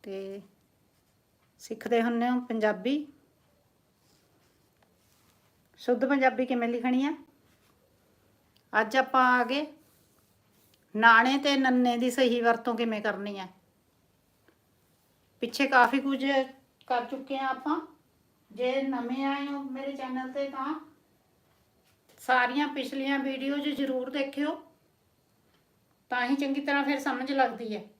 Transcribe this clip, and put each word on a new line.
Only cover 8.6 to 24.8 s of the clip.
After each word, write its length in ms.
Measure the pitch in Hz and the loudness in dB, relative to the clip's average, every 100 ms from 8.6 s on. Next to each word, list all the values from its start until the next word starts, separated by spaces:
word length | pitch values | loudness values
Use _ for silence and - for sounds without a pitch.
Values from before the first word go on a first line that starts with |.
| _ | _
ਅੱਜ 240 | 208 214 262 | -2 2 0
ਆਪਾਂ 280 | 262 262 254 | 2 4 4
ਆ 140 | 247 | 4
ਗਏ 220 | 233 277 302 - _ _ _ _ _ _ _ _ _ _ _ | 2 -2 -4 -12 _ _ _ _ _ _ _ _ _ _ _
ਨਾਣੇ 420 | 214 226 226 254 277 | 6 8 8 6 2
ਤੇ 180 | 285 277 | 2 2
ਨੰਨੇ 400 | 262 254 247 240 | 2 2 2 2
ਦੀ 140 | 254 | -2
ਸਹੀ 300 | 247 254 240 | 2 2 4
ਵਰਤੋਂ 340 | 233 226 233 | 2 2 -2
ਕਿਵੇਂ 260 | 226 233 214 | -2 -2 -2
ਕਰਨੀ 360 | 214 196 202 202 | -4 -4 -8 -10
ਆ। 80 | 185 - _ _ _ _ _ _ _ _ _ _ _ _ _ _ _ _ _ _ | -12 -16 _ _ _ _ _ _ _ _ _ _ _ _ _ _ _ _ _ _
ਪਿੱਛੇ 240 | 233 - 269 | -8 -2 4
ਕਾਫੀ 320 | 262 240 269 | 6 6 4
ਕੁਝ 240 | 269 269 269 269 262 - _ _ - | 0 -2 2 2 0 -8 _ _ -4
ਕਰ 160 | 247 | -2
ਚੁੱਕੇ 340 | 240 269 - 269 | -2 -10 -6 -6
ਆ 80 | 269 | -4
ਆਪਾਂ। 320 | 254 302 320 - - _ _ _ _ _ | -4 -4 -4 -6 -20 _ _ _ _ _
ਜੇ 300 | - 247 269 | -4 -2 0
ਨਵੇਂ 400 | 269 254 233 254 277 | -2 -4 -4 -4 -2
ਆਏ 200 | 277 285 | -2 -4
ਹੋ 160 | 277 | -8
ਮੇਰੇ 300 | 277 262 277 | -8 -8 -8
ਚੈਨਲ 400 | 269 262 254 254 | -8 -8 -8 -6
ਤੇ 160 | 277 277 | -6 -6
ਤਾਂ 260 | 254 285 311 - _ _ _ _ _ _ _ _ _ _ _ _ - | -6 -6 -8 -12 _ _ _ _ _ _ _ _ _ _ _ _ -16
ਸਾਰੀਆਂ 460 | - 254 247 262 294 | 0 2 2 0 -2
ਪਿਛਲੀਆਂ 500 | 277 262 269 269 277 | -4 -6 -4 -2 -2
ਵੀਡੀਓਜ਼ 500 | 262 262 277 285 294 | -2 -4 -4 -4 -4
ਜ਼ਰੂਰ 400 | 254 269 254 254 | -4 -2 -2 -4
ਦੇਖਿਓ, 460 | 277 277 - 294 - - _ | -4 -4 -4 -4 -6 -12 _